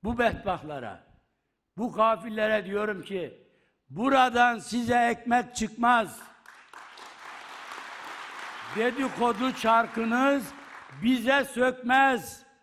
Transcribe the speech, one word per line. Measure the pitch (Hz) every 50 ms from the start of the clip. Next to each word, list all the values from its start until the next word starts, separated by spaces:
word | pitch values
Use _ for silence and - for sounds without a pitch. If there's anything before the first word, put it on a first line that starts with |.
| -
Bu | 208 240 233
bedbahtlara, | 240 220 190 - - 202 180 160 - 151 151 139 123 110 92 80 _ _ _ _ _ _ _ _ _ _ _ _ _ _ _ -
bu | 220 240
kafirlere | - 185 220 226 226 185 180 233 214 214 214 214 220 214 196
diyorum | 185 196 202 208 214 208 185 147
ki, | - 196 185 165 131 - - _ _ _ _ _ _ _ _ _ _
buradan | 131 156 226 269 269 269 254 254 233 240 240 240 240 220
size | 170 - 208 240 240 226 240
ekmek | 240 240 233 233 233 - 240 233 247 240 240 -
çıkmaz. | - 226 214 - - 240 233 247 233 220 165 - - - - - _ _ - - - - _ - - - - - - - - - - - - - - - - - - - - - - - - - - - - - - - - - - - - - - - - -
Dedikodu | 196 220 247 240 277 269 262 269 - 233 240 233 196 247 262 -
çarkınız | - - 226 226 226 233 226 - 226 226 226 233 247 262 277 277 285 220 - - - - - - - - - 131 135 160
bize | 233 262 247 214 247 269 285 262
sökmez. | 269 - 240 247 254 254 254 247 240 254 269 269 269 262 226 160 - - - - _ _ _